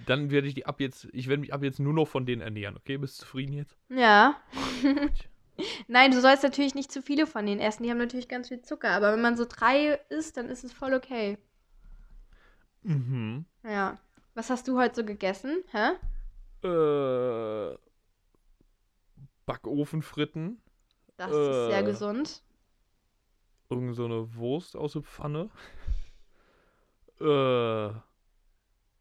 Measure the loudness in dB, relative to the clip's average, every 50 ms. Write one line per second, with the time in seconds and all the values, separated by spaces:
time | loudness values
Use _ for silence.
0 | -2 -2 0 0 0 2 2 2 2 2 -2 -6 -8 -6 -4 -4 -4 -4 -6 -8
1 | -18 -12 -10 -8 -4 -2 -2 -2 -2 -4 -6 -4 -4 -4 -2 -2 -2 0 2 2
2 | 2 2 0 -2 -2 -2 -4 -4 -6 -8 -8 -8 -8 -8 -10 -10 -10 -8 -6 -6
3 | -6 -8 -10 -12 -18 -12 -8 -8 -6 -6 -6 -8 -10 -12 _ _ _ -6 2 6
4 | 8 10 10 10 10 8 6 2 -6 -14 -10 -8 -8 -6 -2 0 2 2 2 2
5 | 2 0 0 -2 -2 -6 -16 -20 _ _ _ -10 -8 -8 -8 -10 -6 2 6 8
6 | 8 8 8 8 8 8 8 8 6 2 2 2 0 0 -2 -4 -6 -8 -10 -10
7 | -6 -2 0 2 2 0 0 -2 -2 -2 0 0 0 -2 -2 -2 -4 -2 -2 -2
8 | -2 -2 -4 -6 -8 -8 -8 -10 -8 -10 -12 -12 -10 -10 -8 -4 -2 0 2 4
9 | 4 4 4 4 4 2 2 2 -2 -4 -2 0 2 4 4 4 4 2 0 0
10 | -2 -6 -6 -6 -6 -6 -8 -10 -8 -8 -10 -12 -12 -16 -14 -8 -4 -2 -2 -2
11 | -2 -4 -6 -4 -4 -4 -4 -6 _ _ _ _ _ _ _ -20 -20 -20 -20 -20
12 | -20 -20 -20 -20 -20 -20 -20 -20 _ _ _ _ _ _ _ _ -4 -2 -2 -2
13 | -2 -2 -4 -4 -4 -6 -6 -8 -10 -14 _ _ -10 -6 -4 -4 -2 -4 -6 -8
14 | _ _ _ _ _ _ -12 -10 -6 -4 -4 -4 -2 -2 2 2 2 2 0 -2
15 | -6 -6 -6 -4 -2 -2 -2 -4 -6 -6 -4 -4 -6 -4 -2 0 0 0 0 -2
16 | -4 -6 -6 -6 -8 -12 -14 -18 -20 -20 -14 -8 -4 -2 2 2 4 4 2 2
17 | 0 0 0 0 0 -2 -2 -4 -4 -6 -6 -6 -6 -8 -10 -12 _ _ _ _
18 | _ _ _ _ _ _ _ _ _ _ _ _ _ _ _ _ _ _ _ _
19 | _ _ _ -20 -20 -20 _ _ _ -10 -10 -8 -8 -4 -4 -2 -2 -2 -4 -6
20 | -6 -6 -4 -4 -4 -4 -4 -6 -8 -8 -10 -12 _ _ _ _ _ _ _ _
21 | _ _ _ -12 -6 -2 0 0 2 2 2 0 0 2 2 2 0 0 -2 -2
22 | -4 -4 -4 -4 -4 -6 -8 -12 _ _ _ _ _ _ _ _ _ _ _ _
23 | _ _ _ _ _ _ _ _ _ _ _ _ _ -8 -6 -4 -4 -4 -4 -4
24 | -4 -4 -4 -4 -6 -8 -8 -6 -4 -4 -4 -4 -6 -8 -10 -8 -8 -6 -6 -8
25 | -10 -12 -12 -12 -8 -6 -6 -6 -8 -8 -12 -18 -20 -20 -16 -8 -4 -4 -2 -2
26 | -4 -8 -12 -20 -20 _ _ _ _ _ _ _ _ _ _ _ _ _ _ _
27 | _ _ _ -2 0 2 2 4 4 2 2 2 2 0 0 -2 -4 -6 -8 -10
28 | -16 _ _ _ _ _ _ _ _ _ _ _ _ _ _ _ _ _ _ _